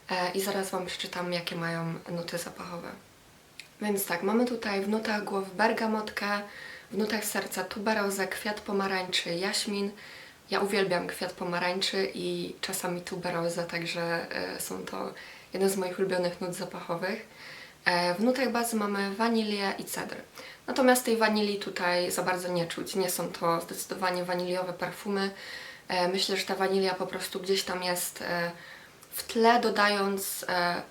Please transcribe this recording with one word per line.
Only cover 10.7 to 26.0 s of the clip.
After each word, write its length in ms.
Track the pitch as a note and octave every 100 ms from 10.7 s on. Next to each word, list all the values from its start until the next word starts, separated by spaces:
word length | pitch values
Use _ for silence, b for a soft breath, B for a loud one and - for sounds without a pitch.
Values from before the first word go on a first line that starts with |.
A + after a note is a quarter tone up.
| G#3 F#3 F3 -
kwiat 240 | - F3+
pomarańczy 800 | - F3+ F3 F3+ F#3+ - G3 F#3+
i 420 | - F3 F3 F3+ -
czasami 400 | - F3+ F3+ F3
tuberozę, 600 | F3 F3+ F3 E3+ E3+ E3+
także, 680 | E3+ E3+ E3+ E3+ E3+ E3+ - - - -
e, 60 |
są 240 | - F#3 F#3
to 280 | - - - B B B
jeden 160 | F#3+ G3
z 60 | G3
moich 220 | F3+ F3+
ulubionych 420 | F#3 F3+ F3 -
nut 140 | F3+ F3
zapachowych. 720 | F3 F3+ - F3 F#3+ A3 - B B B B B F3+
E, 300 | F3 F3 F3+
w 80 |
nutach 280 | A#3+ B3+ A#3+
bazy 240 | A#3 A#3 A3
mamy 400 | G3+ G3+ G3 G3
wanilię 580 | A#3 A3+ G#3+ G#3 G3 -
i 60 | -
cedr. 300 | - - - - - B B -
Natomiast 380 | B3+ B3+ B3 -
tej 120 | A3+
wanilii 420 | A3 G#3+ G3+ G3+
tutaj 520 | G3 F#3+ F3 F3+ F3+
za 120 | -
bardzo 240 | F3+ F3+ F3+
nie 200 | F3 E3+
czuć. 280 | - - G3
Nie 140 | F3+
są 200 | F3+ F3
to 300 | - E3+ E3+
zdecydowanie 640 | - F#3 - F#3+ F3+ F3+
waniliowe 500 | F3+ F3+ F3+ F3+ F#3
perfumy. 580 | E3+ E3+ - G3+ G3 G3 - B B B B -
E, 200 | F3+